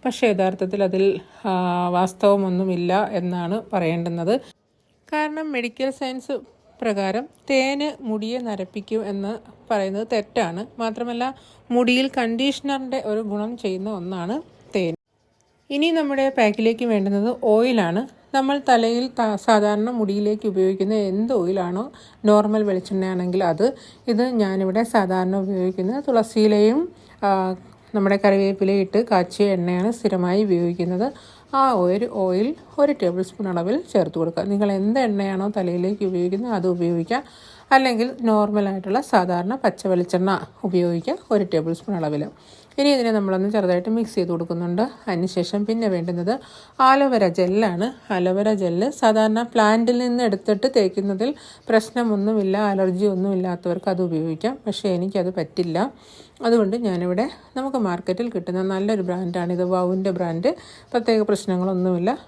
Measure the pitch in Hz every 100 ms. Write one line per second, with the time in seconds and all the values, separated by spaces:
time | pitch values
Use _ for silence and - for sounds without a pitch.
0 | 254 247 240 190 185 185 190 202 196 190
1 | 196 190 - - 208 185 180 175 175 180
2 | 185 185 208 202 190 180 190 175 175 185
3 | 214 208 180 180 170 208 226 202 165 170
4 | 175 170 170 247 - - _ _ _ _
5 | _ 302 302 302 311 269 240 220 269 262
6 | 262 254 247 269 - _ _ _ 233 202
7 | 190 202 285 _ - 269 262 277 294 -
8 | 262 214 220 247 240 202 185 214 196 220
9 | 202 196 196 220 - - - 214 190 196
10 | 220 226 208 - 185 170 233 - 226 220
11 | 240 240 247 269 - - _ 240 240 247
12 | 269 262 233 226 277 269 277 269 262 262
13 | - 214 220 208 214 233 214 185 202 208
14 | 175 185 170 269 339 _ - 202 175 165
15 | _ _ _ _ _ _ _ 277 320 330
16 | 294 269 269 269 214 208 226 226 240 208
17 | 196 202 214 240 233 214 240 240 175 175
18 | 262 - _ 277 269 285 277 240 226 233
19 | 254 247 226 202 - 220 208 208 220 247
20 | 208 202 208 214 220 190 190 190 196 214
21 | 196 190 226 247 175 196 175 185 262 -
22 | - - 214 208 208 214 208 190 185 190
23 | 190 185 180 180 180 160 226 - - -
24 | - 226 247 240 202 190 190 190 240 240
25 | 185 185 185 196 190 190 185 185 185 262
26 | 294 233 220 226 214 208 214 262 359 -
27 | - - 202 196 185 185 - - - 214
28 | 196 196 202 196 196 196 190 196 190 202
29 | 233 196 175 - 202 190 175 180 196 233
30 | 214 185 180 190 214 175 175 175 175 180
31 | 247 - - - - 269 269 220 180 196
32 | 240 208 185 180 233 320 - - 285 285
33 | 180 175 185 - 196 175 175 269 359 214
34 | 160 165 165 165 190 202 208 196 202 254
35 | 247 202 196 190 202 208 180 175 185 202
36 | 196 180 180 196 240 208 180 175 170 170
37 | 165 247 - - - - - 269 262 233
38 | 240 262 233 214 208 208 202 196 185 220
39 | 294 214 180 175 180 262 214 - 196 180
40 | 180 180 190 190 - - 214 180 175 170
41 | 170 339 - 214 185 165 156 165 - 190
42 | 156 147 160 - - - - - 285 277
43 | 233 214 196 190 196 214 185 180 180 226
44 | 220 - 175 170 170 170 175 175 254 -
45 | - 175 180 180 175 202 208 226 220 180
46 | 170 175 175 262 - - - - 262 277
47 | 277 240 190 170 180 196 220 175 220 -
48 | - 185 180 190 208 208 185 170 240 302
49 | 233 220 220 220 233 233 214 220 233 240
50 | 247 240 233 196 - 208 262 262 190 180
51 | 196 190 240 302 - - - 220 220 247
52 | 233 208 202 220 190 196 208 190 190 180
53 | 208 185 196 190 185 175 180 175 202 185
54 | 180 160 165 156 220 269 220 202 202 180
55 | 185 196 180 185 156 - 175 165 247 -
56 | - - - _ 233 233 202 233 226 180
57 | 180 180 269 - - 269 269 269 202 175
58 | - 185 240 185 175 185 190 190 202 220
59 | 185 180 185 180 175 180 180 185 180 190
60 | 190 180 175 165 214 349 - - - 240
61 | 226 226 214 202 - 180 185 180 185 175
62 | 180 294